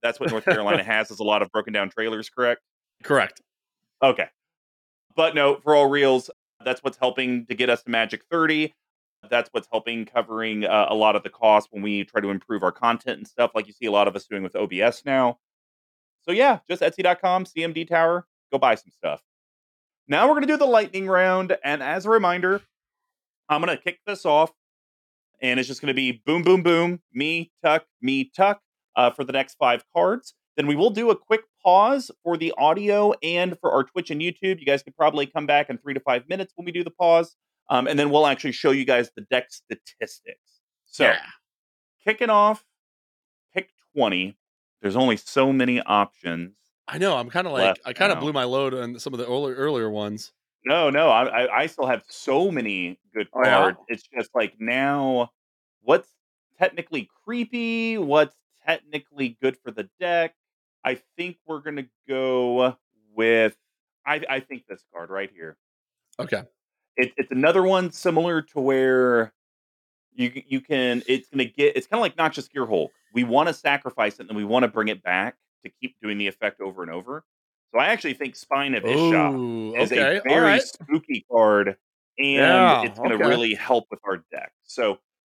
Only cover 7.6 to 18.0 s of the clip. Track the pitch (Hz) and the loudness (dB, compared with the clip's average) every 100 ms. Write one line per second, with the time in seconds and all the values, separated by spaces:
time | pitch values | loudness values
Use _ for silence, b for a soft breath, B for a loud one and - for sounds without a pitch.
7.6 | 123 120 - 117 107 110 - 170 160 156 | 0 0 0 -2 -2 -4 -6 -2 0 0
8.6 | 151 _ _ _ _ _ - 120 117 117 | -4 _ _ _ _ _ -4 -2 -2 -6
9.6 | - 113 117 117 110 120 113 110 110 107 | -4 -6 -4 -8 -6 -4 -4 -4 -4 -4
10.6 | 101 107 104 107 107 104 101 - 113 107 | 0 2 2 2 2 2 -4 0 4 4
11.6 | - 107 104 101 98 113 101 98 - 104 | 2 -8 -6 -4 -4 -4 -4 -6 -6 -2
12.6 | 90 - 117 117 - 95 104 - 120 113 | -2 0 0 0 -4 -10 -8 -2 -2 -2
13.6 | 104 101 120 101 101 98 - 104 95 - | -8 -8 -2 2 2 -2 -10 -10 -8 -6
14.6 | 101 90 113 - 143 135 123 120 _ _ | -6 0 0 0 -2 0 0 -2 _ _
15.6 | _ _ _ _ _ _ - 196 277 226 | _ _ _ _ _ _ -4 2 2 2
16.6 | - 180 160 165 180 175 185 185 185 160 | -2 -2 -2 0 0 0 0 0 -2 -6
17.6 | 165 160 165 165 | -6 -6 -2 2